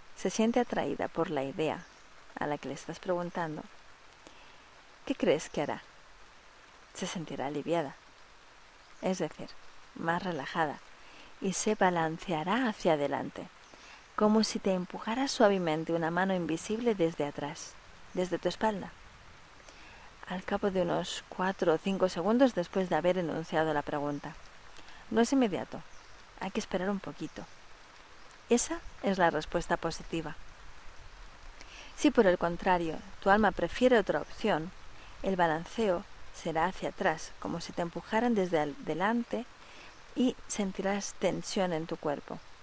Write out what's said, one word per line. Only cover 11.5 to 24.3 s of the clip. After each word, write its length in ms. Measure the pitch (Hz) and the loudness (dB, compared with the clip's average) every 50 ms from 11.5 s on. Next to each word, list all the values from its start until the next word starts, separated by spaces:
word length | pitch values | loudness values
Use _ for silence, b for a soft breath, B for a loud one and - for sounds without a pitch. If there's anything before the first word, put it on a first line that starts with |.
| 180 | 0
se 200 | - - 214 214 | 2 2 2 4
balanceará 960 | - 196 185 180 165 160 160 165 175 - - 170 151 160 180 208 247 262 220 | 4 4 4 6 4 2 0 -2 -4 -4 -2 -2 0 0 0 2 2 2 0
hacia 260 | 208 - - 185 156 | 0 2 4 4 4
adelante, 540 | 143 143 135 139 - - 180 - - - - - - B B B B B B B B B B - | 4 4 0 0 -2 -4 -6 -8 -10 -12 -14 -16 -20 B B B B B B B B B B 0
como 280 | - 214 214 214 220 214 | 4 6 6 6 6 4
si 140 | - - 220 | 4 0 0
te 160 | - 202 185 | 0 0 0
empujara 520 | 180 180 - - - - 214 226 262 269 | 0 -2 -4 -8 -8 -6 -4 -2 0 0
suavemente 680 | 277 - - 233 202 196 190 180 160 151 160 160 165 | 0 4 6 6 6 6 4 2 2 2 0 0 0
una 180 | 165 165 165 160 | 0 2 2 2
mano 240 | 170 175 190 190 190 | 2 2 2 2 2
invisible 600 | 180 170 151 160 165 - - 214 226 247 240 214 | 2 0 0 -2 -2 -2 -4 -4 0 0 0 2
desde 300 | 190 165 165 165 - 147 | 4 2 2 2 0 -4
atrás, 480 | 147 - - 147 143 165 - - - - - - - - - - - - | -4 -4 -4 -6 -6 -6 -8 -12 -14 -16 -18 -20 -20 -20 -20 -16 -6 -4
desde 240 | 180 180 180 175 160 | -2 -2 0 -2 0
tu 100 | - 180 | 0 -2
espalda. 440 | 175 - - 220 214 180 165 180 - - - - - - - - - - - - - B B B B B B B B B B B B - - - | 0 2 0 0 0 -2 -6 -10 -12 -16 -20 -20 -20 -20 -20 -20 -20 -20 -20 -20 -20 B B B B B B B B B B B B -16 -10 -8
Al 160 | 185 185 - | -6 -6 -2
cabo 260 | - 202 202 - 202 | -2 -2 0 0 0
de 120 | 185 185 | 2 2
unos 420 | 175 170 156 160 180 - - - - - | 2 2 0 0 -2 -2 -6 -8 -10 -10
cuatro 460 | - - 180 190 196 - 190 170 156 | -4 -2 0 -2 0 2 4 4 4
o 40 | 160 | 4
cinco 300 | - 196 190 180 185 185 | 2 0 2 2 2 2
segundos 460 | - 180 165 202 233 247 277 247 - | 2 0 2 2 6 6 6 4 4
después 340 | 180 175 - - 190 190 180 | 2 -2 0 0 -2 0 2
de 80 | 180 | 2
haber 220 | 151 165 180 180 185 | 4 4 4 2 2
enunciado 560 | 175 151 - 160 165 - 180 156 160 160 151 | 0 0 -2 -4 -4 0 2 2 2 4 2
la 80 | 147 | 0
pregunta. 520 | - - 156 147 143 147 147 143 - 151 | 0 -2 -2 -2 -2 -2 -4 -4 -6 -10